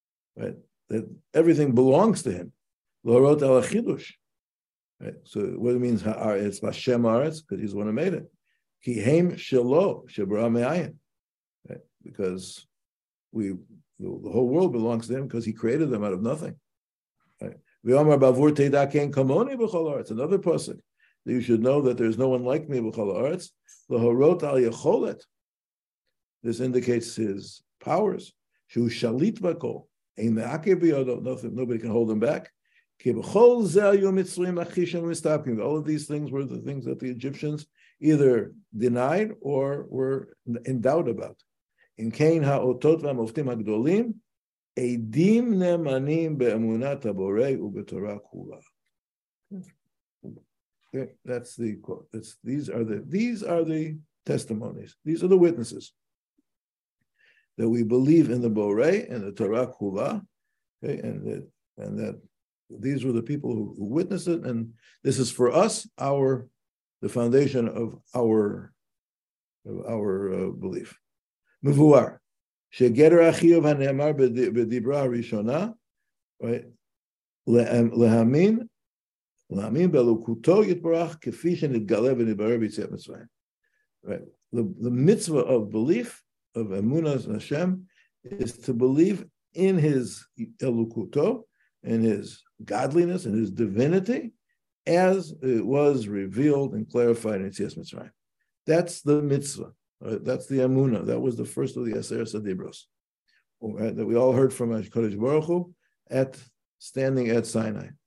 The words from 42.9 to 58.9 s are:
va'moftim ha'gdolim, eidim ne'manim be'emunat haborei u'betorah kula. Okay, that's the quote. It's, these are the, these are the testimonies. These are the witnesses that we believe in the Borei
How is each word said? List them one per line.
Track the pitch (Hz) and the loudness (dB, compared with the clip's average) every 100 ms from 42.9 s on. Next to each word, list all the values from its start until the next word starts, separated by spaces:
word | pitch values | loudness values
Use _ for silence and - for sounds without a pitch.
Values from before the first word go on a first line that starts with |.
| 165 | 2
va'moftim | 151 127 113 135 135 | 2 -4 -4 -4 -4
ha'gdolim, | 117 104 107 131 202 240 - _ _ _ _ _ - | -4 -2 0 2 2 0 -4 _ _ _ _ _ -6
eidim | 123 120 113 127 185 226 247 190 | -4 -4 -4 2 4 4 2 0
ne'manim | 180 170 151 131 139 160 160 143 | 2 0 0 -2 0 0 -2 0
be'emunat | 120 110 113 113 135 139 | 0 0 0 -2 -4 -4
haborei | 113 95 95 104 139 131 | -6 -4 -2 0 0 -2
u'betorah | 101 98 101 95 104 104 | -6 -10 -10 -10 -8 -10
kula. | - 90 95 - _ _ _ _ _ _ _ _ _ 196 180 _ _ _ _ _ - - _ _ _ _ _ | -14 -18 -18 -18 _ _ _ _ _ _ _ _ _ -18 -18 _ _ _ _ _ -20 -20 _ _ _ _ _
Okay, | 135 127 _ | -10 -10 _
that's | - 123 120 - | -10 -10 -10 -8
the | 117 98 | -8 -8
quote. | - 90 - | -12 -14 -12
It's, | 113 - - | -16 -16 -18
these | 110 143 139 | -8 -6 -6
are | 117 | -6
the, | 110 104 - | -4 -6 -6
these | 180 240 214 | -4 -4 -4
are | - 170 | -4 -2
the | 160 156 156 156 - _ - | -2 -2 -4 -8 -16 _ -6
testimonies. | 131 - 110 113 - 104 _ | -6 -4 -8 -8 -12 -18 _
These | 151 165 | -6 -2
are | 180 | 4
the | 190 | 6
witnesses | 175 165 113 - - _ _ _ _ _ _ _ _ _ _ _ _ _ _ _ _ - | 6 4 -6 -10 -18 _ _ _ _ _ _ _ _ _ _ _ _ _ _ _ _ -4
that | 113 | -2
we | 117 | 0
believe | 110 123 135 165 131 | 2 2 4 6 4
in | 123 | 2
the | 120 | 0
Borei | 107 104 104 147 | 0 0 2 2